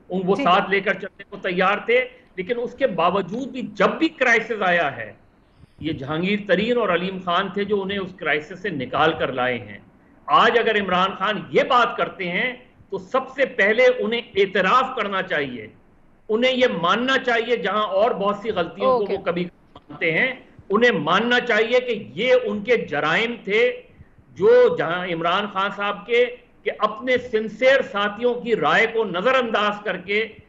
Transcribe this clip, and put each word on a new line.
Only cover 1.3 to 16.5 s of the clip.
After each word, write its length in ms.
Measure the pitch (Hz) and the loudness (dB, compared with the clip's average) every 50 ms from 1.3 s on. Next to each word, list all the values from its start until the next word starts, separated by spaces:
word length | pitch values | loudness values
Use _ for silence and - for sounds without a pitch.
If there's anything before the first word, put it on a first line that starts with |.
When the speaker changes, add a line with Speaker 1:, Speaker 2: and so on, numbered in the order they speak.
Speaker 1:
को 60 | 202 | -12
तैयार 480 | 196 - 196 185 180 185 190 208 202 - - | -8 -6 -4 0 0 2 2 0 0 0 0
थे, 100 | 233 247 254 | 0 0 0
लेकिन 540 | 247 - - _ _ _ 185 185 185 240 | -2 -8 -18 _ _ _ -8 -6 -6 -4
उसके 300 | 240 247 - - - 277 | -4 -6 -8 -4 -2 -2
बावजूद 640 | 240 190 - 170 180 175 202 190 160 202 247 277 233 | -2 0 0 0 2 2 0 -2 -4 -6 -8 -8 -8
भी 120 | 220 254 | -8 -10
जब 360 | 214 - - - 185 - - | -10 -6 -2 0 0 0 2
भी 100 | - 320 | 0 -2
क्राइसिस 540 | 320 - - 262 247 233 226 220 - 233 202 | -2 0 0 2 2 2 2 0 -2 -4 -2
आया 280 | 202 180 175 170 160 139 | 0 2 2 2 0 -2
है, 280 | 117 117 110 101 98 - _ _ _ _ _ _ _ _ - - _ - | -4 -8 -12 -14 -16 -20 _ _ _ _ _ _ _ _ -20 -20 _ -10
ये 120 | 147 156 160 | -8 -8 -6
जहांगीर 520 | 131 135 131 156 160 180 185 208 208 202 | -6 -6 -6 -4 -2 -2 -2 -2 -2 0
तरीन 300 | - 175 180 214 240 247 | 0 0 2 2 0 0
और 120 | 240 220 190 | 0 2 2
अलीम 300 | 175 170 180 190 190 185 | 0 0 0 -4 -6 -6
खान 340 | 180 180 170 180 196 190 185 | -4 -2 0 0 0 -2 -4
थे 80 | 196 202 | -6 -4
जो 160 | 190 208 196 | -2 -2 -2
उन्हें 180 | 190 185 202 202 | -2 -4 -6 -6
उस 140 | 190 - - | -8 -8 -10
क्राइसिस 500 | - 170 151 143 151 - - 185 - - | -6 -2 -2 -2 -2 -4 -8 -12 -10 -8
से 60 | 208 | -6
निकाल 440 | 165 135 127 123 - 139 151 165 156 | -6 -6 -6 -2 0 2 2 2 0
कर 200 | 160 165 135 127 | 0 -4 -4 -2
लाए 240 | 131 123 127 123 | -2 -2 -2 -2
हैं। 260 | 113 104 104 101 101 - - _ _ _ _ _ _ _ - | -4 -8 -12 -18 -20 -20 -20 _ _ _ _ _ _ _ 2
आज 280 | 147 165 202 240 226 | 4 4 6 4 4
अगर 200 | 233 214 226 214 | 2 2 2 0
इमरान 320 | 208 202 185 180 180 185 190 | 0 0 0 0 0 0 0
खान 400 | 196 - 190 208 208 180 143 123 | -2 -4 -4 -4 -4 -4 -6 -2
ये 120 | 139 208 277 | 0 0 2
बात 320 | - 262 240 226 226 - | 4 4 4 2 2 0
करते 280 | - 175 170 - - 185 | -2 -4 -4 -6 -6 -6
हैं 460 | 175 175 202 233 254 247 - - - _ - - _ | -4 -4 -4 -4 -4 -6 -10 -16 -20 _ -20 -12 _
तो 80 | 196 185 | -10 -10
सबसे 460 | 185 - - 262 247 - - 285 262 | -6 -4 -2 -2 -2 -4 -2 0 0
पहले 420 | - - - 196 208 220 208 202 | 0 2 2 2 4 4 6 6
उन्हें 440 | 247 247 - 202 214 233 233 226 - - | 4 4 2 0 -2 -2 -4 -4 -2 0
एतराफ़ 580 | 190 202 190 185 208 180 185 226 254 262 254 - | 2 2 2 2 2 2 4 4 4 2 0 -2
करना 260 | 240 202 202 196 190 | -4 -4 -2 -2 -4
चाहिए, 520 | 180 185 175 151 143 131 123 113 107 107 - - _ _ _ _ _ _ _ _ _ - | -2 -2 -2 -2 -2 -4 -6 -10 -14 -16 -20 -20 _ _ _ _ _ _ _ _ _ -2
उन्हें 240 | 214 233 247 262 | 0 2 2 2